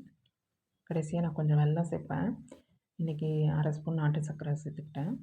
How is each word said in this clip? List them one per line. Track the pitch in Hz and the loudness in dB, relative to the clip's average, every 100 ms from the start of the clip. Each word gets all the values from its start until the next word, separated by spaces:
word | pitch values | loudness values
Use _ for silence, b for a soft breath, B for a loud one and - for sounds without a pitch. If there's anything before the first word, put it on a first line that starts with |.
| - _ _ _ _ _ _ _ _ | -10 _ _ _ _ _ _ _ _
கடைசியாக | 165 151 170 170 | -2 0 0 0
நான் | 151 | 0
கொஞ்சம் | 156 151 | 4 6
வெல்லம் | 147 160 170 | 6 4 0
சேர்ப்பேன். | - - - 185 - - B B _ _ - | -2 -4 -2 -2 -4 -10 B B _ _ -4
இன்றைக்கி | 165 151 156 156 151 151 | -4 -2 0 2 2 4
அரை | 151 | 2
ஸ்பூன் | 151 - 165 | 0 -2 0
நாட்டு | 151 151 | 2 2
சர்க்கரை | 147 - 151 | -2 -4 -4
சேர்த்துக்கிட்டேன். | 147 - - - 139 156 254 | -4 -4 -10 -10 -6 -6 -6